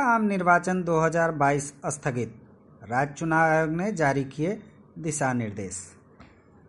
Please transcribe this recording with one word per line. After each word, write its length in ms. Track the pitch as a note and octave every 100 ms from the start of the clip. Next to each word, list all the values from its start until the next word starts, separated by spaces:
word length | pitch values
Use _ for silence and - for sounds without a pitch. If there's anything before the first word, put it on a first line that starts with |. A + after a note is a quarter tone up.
| C4
आम 180 | A#3
निर्वाचन 580 | G#3 G3 F3 F3 F#3 F#3
दो 160 | E3+ D#3+
हज़ार 320 | D#3+ E3 E3
बाईस 420 | D#3 C#3 C#3+ C#3 - D#3+
स्थगित, 480 | - D3 B2 A2+ - - - - -
राज्य 300 | G2 A#2+ D3
चुनाव 300 | C#3+ E3 D#3+
आयोग 260 | D#3+ D#3 D#3
ने 220 | E3 F3+
जारी 320 | F3 C#3+ C#3 C3+
किए 240 | - D#3+ G#3 - - - E3+
दिशा 320 | D#3+ D3 C3+
निर्देश। 440 | B2 A2 G2+ F#2+ - - - _ - - - _ -